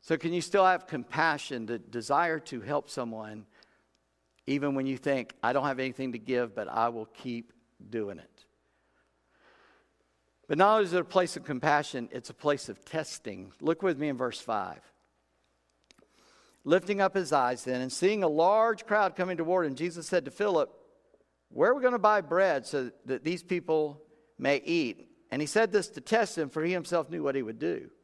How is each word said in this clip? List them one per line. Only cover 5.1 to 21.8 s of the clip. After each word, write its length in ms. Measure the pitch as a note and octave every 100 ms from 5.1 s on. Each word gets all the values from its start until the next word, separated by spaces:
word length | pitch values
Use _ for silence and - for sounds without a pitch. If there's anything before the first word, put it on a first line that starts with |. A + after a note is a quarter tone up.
| C3+ A#2 -
"I 100 | A2+
don't 140 | C3 C#3
have 120 | C3
anything 340 | C3 B2 C3+
to 60 | A#2
give, 360 | A2+ B2 A#2+
but 140 | G2+ G#2
I 200 | - A#2
will 160 | A#2 A2
keep 460 | - B2+ A#2 A#2 _ _ _ G2+
doing 280 | A2+ G#2 F#2
it"? 280 | - _ _ _ _ _ _ _ _ _ _ _ _ _ _ _ _ _ _ _ _ _ _
But 100 | D3+
not 160 | G3
only 120 | A3
is 100 | G3
it 60 | F3+
a 40 |
place 320 | E3 F#3+ F3+ -
of 80 |
compassion, 640 | - C3+ D3+ D3 D3 C3 A#2
it's 180 | A#2+ -
a 40 |
place 360 | - D3+ C#3+ -
of 120 | G2+
testing. 680 | - D#3+ D3+ - - F#2+ F#2+ -
Look 220 | C#3+ D#3+
with 160 | F#3+ D3
me 100 | D3+
in 80 | C3
verse 240 | B2 A2
five. 400 | - A2 F#2 D#2 _ _ _ _ _ _ _ _ _ _ _ _ _ _ _ _ _ _
Lifting 380 | - F3 F3+ G3+
up 120 | F#3+
his 180 | F#3+ E3
eyes 320 | D3 B2 B2
then, 180 | - B2+
and 100 | C3
seeing 300 | - F3+ G#3+
a 60 | F3+
large 580 | D3+ E3+ G#3+ A3+ A3 -
crowd 280 | G#3 G3
coming 220 | F#3 F#3 F3
toward 300 | E3 F#3 D#3+
him, 80 |
Jesus 320 | C3+ E3+ E3+ D#3
said 180 | F3+
to 60 | C#3
Philip, 440 | - G#3 E3+ C#3+ - _ _ _ _ _ _ _
"Where 220 | - F3+
are 20 |
we 80 | C#4